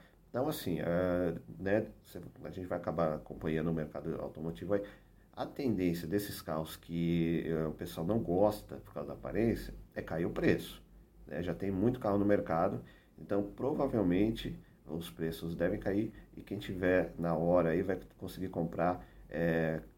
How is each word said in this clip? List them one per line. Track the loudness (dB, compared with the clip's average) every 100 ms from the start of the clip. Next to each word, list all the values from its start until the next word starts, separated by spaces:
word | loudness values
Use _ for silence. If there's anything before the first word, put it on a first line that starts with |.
| -18 -20 -6
Então, | -2 -2
assim, | -2 -2 0
é, | 2 2 2 2 0 -2 -10 -4
né, | 2 2 2 -10 -16
cê, | -14 -14 -14
a | -12
gente | -8 -6
vai | -4
acabar | -2 2 2
acompanhando | 0 -6 -4 0 0 2
o |
mercado | 0 -2 -6 -6 -4
automotivo | -6 -6 -8 -6 -2
aí. | -2 -2 -14 -20 -20 -18
A | -10 -10
tendência | -2 0 2 2 2 0
desses | -2 -2 -8
carros | -4 -4 -4 -10
que, | -6 0 2 4 4 2 0
é, | 0 -2
o |
pessoal | -4 -8 -4 0
não | 0
gosta | 2 4 4 2 -10 -14
por | -10
causa | -10 -8
da |
aparência | -8 -4 0 2 2 -4 -12 -12
é | -10
cair | -4 -2 -2
o |
preço, | 2 4 2 0 -14 -20 -20 -20 -20 -10
né? | -6
Já | -6
tem | -4 -2
muito | 2 2 2
carro | 0 2
no | 6
mercado, | 4 4 2 2 0 -10 -20 -20 -14
então | -2 -2 -2 -4
provavelmente | -2 0 2 4 4 6 4 2 -6 -8 -14 -20 -8
os | -8 -8
preços | -4 -4 -4 -6 0
devem | 0 0
cair | 0 0 -2 -6 -18 -16
e |
quem | -8 -6
tiver | -4 0 4 4 4 0
na | 0 2
hora | 4 6 6
aí | 2
vai | 2 -2 -6 -12
conseguir | -10 -6 -6
comprar, | -2 -2 0 0 0 -8 -20 -8
é, | 0 2 2 2 -2 -6